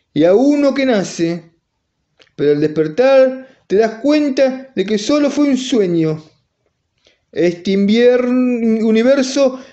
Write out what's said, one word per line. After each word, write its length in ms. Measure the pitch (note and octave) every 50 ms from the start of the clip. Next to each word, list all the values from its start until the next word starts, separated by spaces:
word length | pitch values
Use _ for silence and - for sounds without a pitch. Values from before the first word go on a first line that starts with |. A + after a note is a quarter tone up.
| _ _ _
y 100 | D3 D#3
a 100 | F3 G3
uno 380 | A3+ C4+ D4 D4 C#4+ C#4+ C#4
que 140 | C4 C#4 C4+
nace. 680 | C4 A#3 G3 F3 - - - E3 E3 E3+ E3+ - _ _ _ _ _ _ _ _ _ _ _ _ _ _ _ _ _ _
Pero 160 | - C#3+ D3
al 80 | D3 D3
despertar 880 | D3+ D3+ D3+ D#3+ D#3 D#3 D#3 B3 B3+ C4+ C4+ C4 C4 B3+ C4 - - - _ _ _
te 100 | - F#3
das 240 | G#3 A3+ G#3+ A3 -
cuenta 720 | - C#4+ D4+ D4+ D4 C#4+ B3+ D4 C4+ C4 C4 C4 - - _
de 120 | - F#3+
que 100 | G#3 G#3+
solo 320 | G#3 - - D4 D4+ C#4+ C4+
fue 200 | C#4 D4 D4 C#4+
un 100 | C4 B3+
sueño. 680 | B3+ - C4+ A3 G3 F3+ E3+ E3 D#3+ D#3 D#3 D#3 - _ _ _ _ _ _ _ _ _ _ _ _ _ _ _ _ _ _ _ _ _
Este 400 | - - E3 F3+ F3 F3 - G3+
invier-, 1120 | F#3+ G3 G3+ G3 G#3+ A#3 A#3+ B3 B3 B3 B3 B3 B3 B3+ B3+ B3 B3 A3+ A#3 A3+ A3 A3+ G#3+
universo 760 | A3 A3 A3 A3+ B3+ C#4 C#4 B3+ C4 - C#4+ C4+ B3+ B3+ - - -